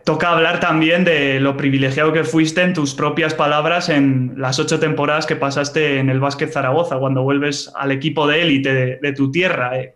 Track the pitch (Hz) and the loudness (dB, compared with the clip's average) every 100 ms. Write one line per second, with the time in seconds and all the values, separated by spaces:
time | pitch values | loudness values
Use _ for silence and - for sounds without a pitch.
0 | - 156 175 165 165 175 175 156 156 175 | -2 0 2 2 2 2 0 2 2 4
1 | 180 156 139 135 139 139 143 135 135 139 | 2 2 2 2 0 0 0 2 0 2
2 | 156 160 151 160 156 180 180 165 143 135 | 2 2 0 0 0 2 0 0 -2 -2
3 | 147 147 156 - 147 151 160 175 175 147 | -2 0 -2 0 0 2 0 0 0 2
4 | 139 131 127 127 131 135 151 160 156 139 | 4 2 -2 -4 -4 -2 0 0 0 0
5 | 143 151 156 151 139 143 139 160 147 139 | 0 0 -2 -2 -2 -2 -2 0 0 2
6 | 131 131 139 139 156 147 131 151 170 131 | 0 0 -2 -4 -4 -2 0 0 0 -2
7 | 135 135 135 143 147 139 - - 139 135 | 0 0 0 0 0 -4 -10 -6 -4 -2
8 | 156 151 147 156 170 135 135 131 127 127 | -2 0 2 2 2 2 2 0 0 -2
9 | 143 139 135 160 180 127 123 131 127 | -6 -2 -2 0 0 0 -2 -4 -8